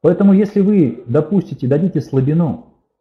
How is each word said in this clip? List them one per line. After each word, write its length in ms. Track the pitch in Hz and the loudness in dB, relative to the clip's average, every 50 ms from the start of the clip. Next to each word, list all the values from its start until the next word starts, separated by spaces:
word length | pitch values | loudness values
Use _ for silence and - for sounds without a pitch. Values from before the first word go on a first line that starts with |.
| - | 2
Поэтому, 320 | 156 175 170 202 202 196 | 0 0 2 4 4 4
если 260 | 190 214 208 - 208 | 4 2 0 0 0
вы 420 | 190 196 214 196 160 120 - - - | 0 2 2 2 2 0 -2 -8 -10
допустите, 600 | 117 120 151 156 156 208 196 - - - - - | -4 -2 -2 -2 0 -2 -4 -2 -4 -10 -8 -4
дадите 360 | 123 139 151 180 190 - 156 127 | -2 -2 0 -2 -2 -4 -4 -6
слабину, 720 | - - 135 131 139 156 165 175 143 107 - - _ _ _ _ _ _ _ | -2 -2 -2 0 0 0 0 -2 -2 -4 -8 -12 _ _ _ _ _ _ _